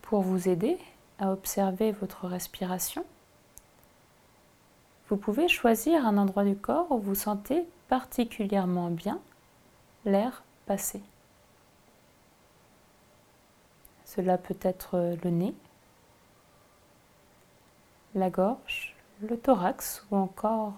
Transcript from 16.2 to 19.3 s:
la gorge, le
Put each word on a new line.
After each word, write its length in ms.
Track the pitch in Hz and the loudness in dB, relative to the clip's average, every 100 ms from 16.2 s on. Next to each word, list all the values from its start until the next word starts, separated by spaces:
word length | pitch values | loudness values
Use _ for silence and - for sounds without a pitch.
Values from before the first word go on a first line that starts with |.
| _ _ _ _ _ _ _ _ _ _ _ _ _ _ _ _ _ _ _ | _ _ _ _ _ _ _ _ _ _ _ _ _ _ _ _ _ _ _
la 160 | 208 185 | 0 0
gorge, 680 | 180 190 262 - - - - _ - | 2 0 0 -6 -8 -8 -16 _ -12
le 180 | 214 | -6